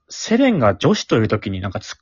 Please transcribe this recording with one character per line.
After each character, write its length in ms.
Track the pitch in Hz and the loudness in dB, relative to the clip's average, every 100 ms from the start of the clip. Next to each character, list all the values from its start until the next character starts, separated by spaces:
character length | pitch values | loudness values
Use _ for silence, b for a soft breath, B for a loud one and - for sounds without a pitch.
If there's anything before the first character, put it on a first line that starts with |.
| _ | _
セ 300 | - - 233 | -14 -2 2
レ 140 | 269 | 2
ン 80 | 190 | 4
が 160 | 107 90 | 2 2
女 180 | 151 | 0
子 120 | 214 - | 0 0
と 120 | 139 | 0
い 20 | |
る 80 | 107 | 2
時 220 | 107 - | -2 -4
に 100 | 95 | -6
な 100 | 98 | -6
ん 20 | |
か 80 | 95 | -8
突 180 | - | -12
っ 20 | - | -16